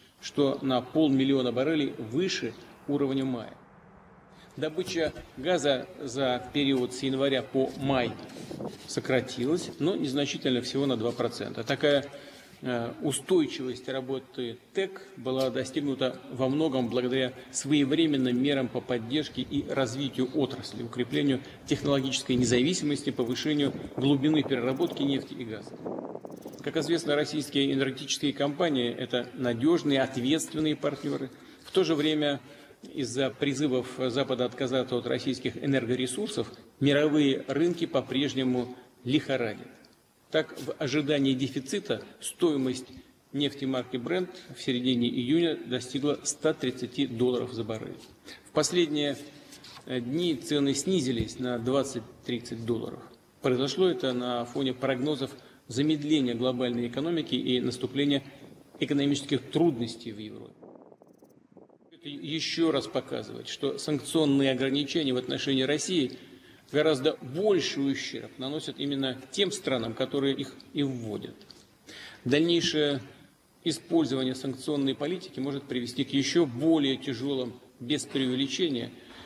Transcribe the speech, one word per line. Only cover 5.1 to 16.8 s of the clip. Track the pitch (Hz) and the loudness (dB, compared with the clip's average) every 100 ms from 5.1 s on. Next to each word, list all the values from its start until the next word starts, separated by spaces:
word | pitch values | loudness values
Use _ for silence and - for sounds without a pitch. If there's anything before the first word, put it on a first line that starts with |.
| - - - | -2 -14 -6
газа | 143 180 143 131 131 - | 0 2 4 2 0 -10
за | 135 120 131 123 - | -8 0 0 0 -2
период | 147 139 131 123 | 0 4 4 2
с | - | -2
января | 135 135 139 131 | -2 2 2 2
по | 123 135 131 - | 0 0 0 0
май | 135 131 117 - - - - - - - - | 0 2 2 -2 -12 -14 -12 -10 -10 -10 -8
сократилась, | - - 131 117 - 123 175 - - | -4 2 2 0 -2 0 0 -2 -2
но | 147 | 0
незначительно, | 202 143 135 143 170 139 123 | 0 0 0 0 0 0 2
всего | 117 139 | 0 0
на | 139 120 | 2 2
два | 120 | 0
процента. | 117 120 - 107 - | 0 -2 -2 -8 -6
Такая, | 113 135 151 143 135 - - - - - | -2 2 4 4 2 -10 -18 -20 -20 -10
э, | 123 120 117 - | -4 -2 -4 -4
устойчивость | 175 131 - 185 147 - 127 117 - | -2 -2 2 4 4 0 -6 -6 -6
работы | 131 127 131 127 - 120 113 - | -4 -4 -6 -6 -6 -6 -8 -8
тэк | - 190 - - - | -4 -2 -4 -16 -8
была | 123 131 131 | -2 2 2
достигнута | 123 127 - 143 131 131 - - | 0 -2 -2 0 0 0 -2 -8
во | 123 131 | -2 2
многом | 143 156 131 | 4 2 2